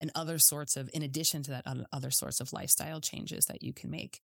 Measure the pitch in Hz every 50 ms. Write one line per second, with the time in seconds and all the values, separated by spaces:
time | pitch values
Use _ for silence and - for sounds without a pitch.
0 | 160 156 - 160 165 156 165 156 - - - 147 147 143 - 143 135 127 - 156
1 | 151 139 135 156 165 - - 151 139 143 139 123 - 139 131 127 120 - - 139
2 | 131 131 135 - - 131 131 - 135 135 - - 143 139 - - 147 147 160 156
3 | 143 - - - - - - - - - - - - - 139 - - - - -
4 | - - - - _ _